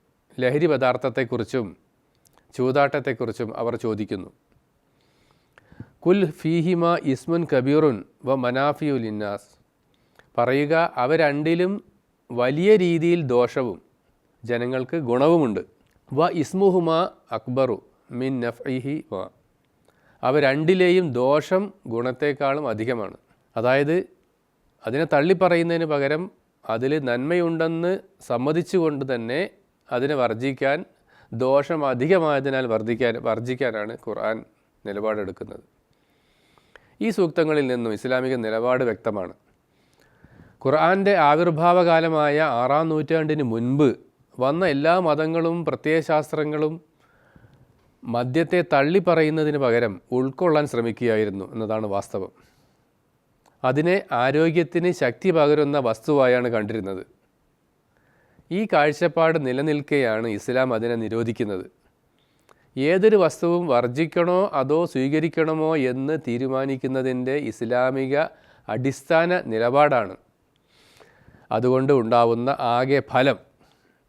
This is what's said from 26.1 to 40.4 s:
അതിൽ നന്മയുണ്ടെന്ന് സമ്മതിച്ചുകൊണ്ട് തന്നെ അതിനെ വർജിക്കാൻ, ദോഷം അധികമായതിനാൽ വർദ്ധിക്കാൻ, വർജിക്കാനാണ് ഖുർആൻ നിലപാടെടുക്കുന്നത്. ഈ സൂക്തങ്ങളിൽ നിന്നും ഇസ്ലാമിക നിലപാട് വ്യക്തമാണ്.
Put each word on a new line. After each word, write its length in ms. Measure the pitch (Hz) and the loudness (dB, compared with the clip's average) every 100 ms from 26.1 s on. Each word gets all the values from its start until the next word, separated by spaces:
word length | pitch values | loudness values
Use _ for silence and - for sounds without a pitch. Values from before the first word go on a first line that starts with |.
| 156 185 - _ _ - | -2 -6 -16 _ _ -8
അതിൽ 300 | 113 131 156 | -4 -2 -2
നന്മയുണ്ടെന്ന് 1000 | 127 120 143 175 170 160 165 165 175 190 - _ - | -2 -2 -2 -2 -2 -2 -2 -2 -2 -4 -8 _ -6
സമ്മതിച്ചുകൊണ്ട് 880 | 120 139 160 170 185 160 139 135 123 | -2 0 -2 0 0 0 -2 -4 -4
തന്നെ 340 | 113 139 202 - _ _ - | -4 -4 -6 -10 _ _ -6
അതിനെ 240 | 123 139 143 | -2 0 0
വർജിക്കാൻ, 720 | 117 113 135 131 135 151 - _ _ _ _ | 0 -2 -6 -2 -2 -2 -6 _ _ _ _
ദോഷം 520 | 117 127 139 143 160 139 | -2 2 2 2 -2 -2
അധികമായതിനാൽ 840 | 123 151 190 156 139 139 131 127 | 0 2 2 2 0 0 -2 0
വർദ്ധിക്കാൻ, 500 | 113 110 113 120 117 | -2 -2 -2 0 -2
വർജിക്കാനാണ് 800 | 117 110 120 127 127 110 107 - - | -2 -2 -4 -4 -4 -4 -8 -10 -10
ഖുർആൻ 380 | 107 110 113 - _ _ _ 101 | -6 -4 -6 -10 _ _ _ -10
നിലപാടെടുക്കുന്നത്. 720 | 101 107 107 98 - 95 - _ _ _ _ _ _ _ _ _ _ _ - _ - | -6 -4 -4 -6 -10 -14 -18 _ _ _ _ _ _ _ _ _ _ _ -20 _ -6
ഈ 80 | 220 | -4
സൂക്തങ്ങളിൽ 580 | 202 170 160 156 151 131 | 0 0 0 0 2 0
നിന്നും 260 | 123 117 | 0 -2
ഇസ്ലാമിക 420 | 104 127 127 127 127 | -4 -2 -2 -2 -2
നിലപാട് 480 | 110 113 123 127 | -2 -2 0 0
വ്യക്തമാണ്. 500 | 120 104 113 104 90 - _ _ _ _ _ _ _ _ _ - | 0 -2 -4 -6 -8 -12 _ _ _ _ _ _ _ _ _ -20